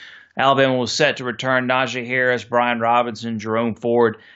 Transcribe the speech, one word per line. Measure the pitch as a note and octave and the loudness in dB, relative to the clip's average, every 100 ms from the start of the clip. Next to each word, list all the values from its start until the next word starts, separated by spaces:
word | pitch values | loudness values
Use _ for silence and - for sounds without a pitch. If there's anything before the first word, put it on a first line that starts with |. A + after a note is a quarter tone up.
| - - _ - | -20 -20 _ 0
Alabama | C3 C3+ C3+ B2+ | 2 4 2 2
was | A#2 | -2
set | - D3 B2+ | 0 0 0
to | |
return | B2 A2 C3 B2+ B2 | -6 -4 0 0 2
Najee | B2+ B2+ B2+ A#2+ | 0 0 -4 -4
Harris, | B2+ B2+ A#2+ | 0 0 0
Brian | A2 B2 B2 A#2 | 0 0 0 0
Robinson, | A#2 A#2+ A#2+ G#2+ A#2 A2 | 2 2 0 -4 -8 -6
Jerome | A2 A2 A#2 | -2 -2 -2
Ford. | G#2 A#2+ A#2+ A#2 A2+ - | -4 0 2 2 0 -14